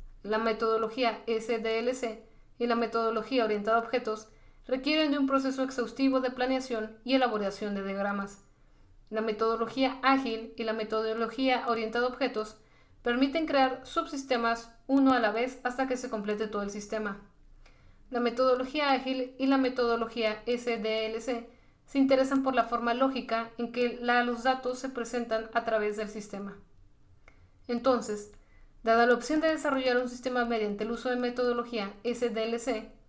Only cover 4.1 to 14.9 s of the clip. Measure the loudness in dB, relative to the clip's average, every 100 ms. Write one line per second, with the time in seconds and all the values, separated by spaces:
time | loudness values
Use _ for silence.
4.1 | -6 -10 -20 -20 -20 -6 -2 2 2 2
5.1 | 2 2 2 2 0 -2 -2 -4 2 2
6.1 | 4 0 0 0 0 -2 -4 -4 -8 0
7.1 | 4 4 2 -2 -4 -4 -4 -4 -4 -2
8.1 | -4 -6 -12 -20 _ -20 -20 -20 -20 -6
9.1 | -2 -2 0 0 0 -2 0 0 2 2
10.1 | 2 0 -6 -8 -6 -4 -4 -2 -2 -2
11.1 | -2 -4 0 2 2 0 -2 0 0 -2
12.1 | 0 -2 -2 -6 -12 -20 -20 _ -6 -2
13.1 | 2 2 2 2 4 4 0 -4 -4 -4
14.1 | -6 -2 0 0 -2 -6 -14 2